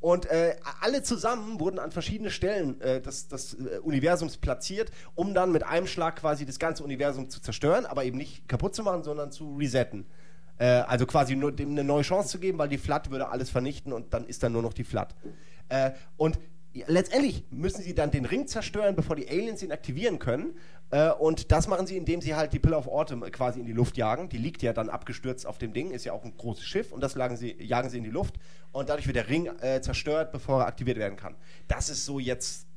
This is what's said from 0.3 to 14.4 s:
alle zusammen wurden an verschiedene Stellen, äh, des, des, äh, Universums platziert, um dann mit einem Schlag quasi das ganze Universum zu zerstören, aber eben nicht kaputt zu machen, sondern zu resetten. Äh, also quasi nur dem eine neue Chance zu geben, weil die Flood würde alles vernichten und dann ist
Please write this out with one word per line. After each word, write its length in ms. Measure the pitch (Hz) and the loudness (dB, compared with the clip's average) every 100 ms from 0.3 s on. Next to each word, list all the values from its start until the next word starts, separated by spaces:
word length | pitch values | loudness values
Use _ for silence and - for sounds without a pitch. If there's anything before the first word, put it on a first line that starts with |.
| 160 170 - - - | 4 4 2 -6 -2
alle 240 | 208 269 | 2 2
zusammen 560 | 277 233 214 240 214 220 | 2 0 2 0 -2 -2
wurden 180 | 165 185 | 0 0
an 140 | 143 | -4
verschiedene 380 | 170 165 208 208 | -4 -2 -2 -4
Stellen, 480 | - 180 208 156 - | 0 0 2 0 -2
äh, 200 | 131 131 | 0 0
des, 280 | 131 - - | -2 -8 -8
des, 260 | 135 - | -8 -8
äh, 240 | - 131 98 | -8 -6 -4
Universums 520 | 160 143 151 175 165 - | 0 4 4 4 2 -2
platziert, 540 | - 127 - 190 220 - - | -2 0 -2 -2 -4 -4 -10
um 180 | - 202 | -2 2
dann 200 | 196 185 | 4 4
mit 100 | 165 | 4
einem 240 | - 165 185 | 4 0 0
Schlag 300 | - 165 - | 0 0 0
quasi 280 | 156 147 | 0 0
das 140 | 139 131 | -2 -2
ganze 240 | 165 156 | -2 -2
Universum 480 | 147 131 143 131 - | -4 0 0 0 -6
zu 100 | - | -8
zerstören, 460 | - 110 143 196 247 | -6 0 4 4 4
aber 180 | - | 0
eben 140 | 131 123 | 0 -2
nicht 300 | - - - | -6 -10 -2
kaputt 260 | 117 185 | 2 2
zu 80 | 196 | 0
machen, 220 | 214 180 | 0 0
sondern 260 | 147 151 147 | -2 -4 -6
zu 240 | - 156 | -6 -8
resetten. 520 | 143 143 123 120 104 98 - - - - - | -2 2 4 2 -2 -10 -12 -12 -14 -12 2
Äh, 60 | 123 | 6
also 400 | 123 120 123 127 | 6 6 2 4
quasi 300 | 156 131 135 | 4 4 4
nur 160 | 147 | 0
dem 180 | 135 143 | 0 -2
eine 140 | 147 | 0
neue 180 | 139 147 | 4 4
Chance 280 | 143 185 - | 4 2 2
zu 100 | 185 | 0
geben, 180 | 185 175 | -2 0
weil 100 | 147 | 0
die 100 | 139 | 0
Flood 340 | - 147 - | 0 0 0
würde 160 | 135 135 | -4 -2
alles 200 | 127 131 | -2 0
vernichten 440 | 127 127 143 - | 0 0 -4 -6
und 200 | 123 - | -6 -2
dann 140 | 117 117 | -4 -4
ist 160 | - | -2